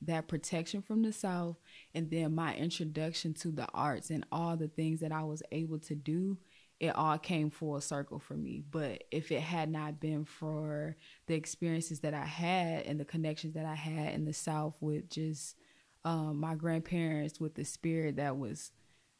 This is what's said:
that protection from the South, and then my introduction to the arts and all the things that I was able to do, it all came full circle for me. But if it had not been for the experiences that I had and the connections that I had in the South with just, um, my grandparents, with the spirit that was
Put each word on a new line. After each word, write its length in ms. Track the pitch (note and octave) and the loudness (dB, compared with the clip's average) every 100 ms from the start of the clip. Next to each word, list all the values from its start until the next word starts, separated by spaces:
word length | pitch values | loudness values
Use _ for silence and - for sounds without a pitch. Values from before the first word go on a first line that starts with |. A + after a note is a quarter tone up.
that 260 | E3 D#3+ D#3+ | 0 0 0
protection 540 | D#3 - E3 E3 G3+ | -2 0 -2 0 -4
from 200 | - A3 | 2 4
the 100 | A3 | 4
South, 460 | G#3+ G3 F3+ E3+ E3+ - - - | 2 0 2 0 -4 -12 -20 -6
and 160 | E3 D#3+ | -2 2
then 200 | E3 D#3 | 2 4
my 220 | D#3+ D#3+ | 4 2
introduction 800 | - E3 - D#3 D#3 D#3+ D#3+ E3 | 2 0 0 -2 0 0 0 -2
to 160 | D#3 E3+ | -2 -2
the 160 | D#3 - | -2 -2
arts 340 | - C#3+ A#2 - | 0 2 0 -2
and 160 | D#3 - | -2 -2
all 260 | D#3+ E3+ E3 | 0 0 0
the 120 | D#3 | 0
things 320 | - D#3+ D#3+ | 0 2 2
that 100 | D#3+ | 0
I 140 | D#3 | 0
was 180 | D#3 D#3 - | -2 -4 -4
able 300 | D#3 D#3+ D#3 | -2 0 -2
to 160 | - D3 | -4 -4
do, 420 | C#3 E3 F#3+ F#3 - - - - | 0 2 2 0 -6 -20 -20 -2
it 160 | D#3+ - | 0 4
all 200 | D#3 D3+ | 4 2
came 320 | - E3 D3+ | 2 2 2
full 320 | - D#3 C#3+ | 0 -2 -2
circle 380 | - C#3+ C#3 C#3+ | -2 -2 -2 -6
for 160 | - | -6
me. 260 | D3 C3+ - C#3+ | -6 -4 -6 -4
But 360 | D#3+ C#3 F2+ - | -2 -2 -4 -4
if 180 | D#3 D#3 | -2 0
it 100 | D3+ | 0
had 300 | D#3 F3 D#3 | 0 0 0
not 300 | D#3+ D3+ D3+ | 0 -2 -2
been 240 | D#3 D3+ | 0 0
for 720 | D#3 - D#3 D3+ D#3 D3 D#3 D3+ - - - | -2 -4 -2 -2 -2 -2 -4 -6 -14 -10 -2
the 60 | |
experiences 680 | D#3+ D3+ - E3+ D#3+ E3 D3+ | 0 -2 0 2 2 0 -2
that 120 | D3+ | -2
I 120 | D3 | 0
had 640 | D3+ D#3+ E3+ F#3 E3+ D#3+ - | -2 0 2 4 4 0 0
and 120 | D3+ | -2
the 60 | |
connections 500 | C#3+ E3 D#3 D3+ D#3 | -2 0 0 -2 -4
that 100 | D#3 | -4
I 120 | D#3 D#3 | -4 -2
had 380 | D#3 D#3 D3+ | -2 0 0
in 100 | - | 0
the 80 | D3+ | 0
South 440 | - E3 D3+ D#3 - | -2 0 0 0 -2
with 260 | D3+ D3+ - | 0 0 -2
just, 460 | D#3 D#3 D3+ - - - - _ _ | -2 -2 -2 -6 -12 -20 -20 _ _
um, 340 | E3 E3 D#3 D3 | 0 0 2 0
my 180 | D#3+ D#3+ | 0 0
grandparents, 840 | E3 E3 E3 F3 E3 D3+ D3+ - | 2 2 2 2 2 2 0 -2
with 160 | D#3 | -4
the 100 | D3+ | -2
spirit 520 | D3 - E3 E3 D#3 C#3 | -6 -2 2 4 2 2
that 200 | C#3+ C3+ | 0 0
was 360 | A#2+ D3+ - - - _ _ | -2 -4 -10 -14 -20 _ _